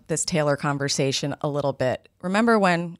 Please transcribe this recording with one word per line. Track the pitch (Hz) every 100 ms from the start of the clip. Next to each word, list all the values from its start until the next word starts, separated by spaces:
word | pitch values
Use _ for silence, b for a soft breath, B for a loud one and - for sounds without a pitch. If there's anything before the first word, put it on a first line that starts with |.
| -
this | 156 -
Taylor | 160 147 143
conversation | 151 143 139 - 135 131 143 135
a | 151
little | 143 143
bit, | 135 127 110 _ _
remember | 180 202 233 226
when | 190 170 170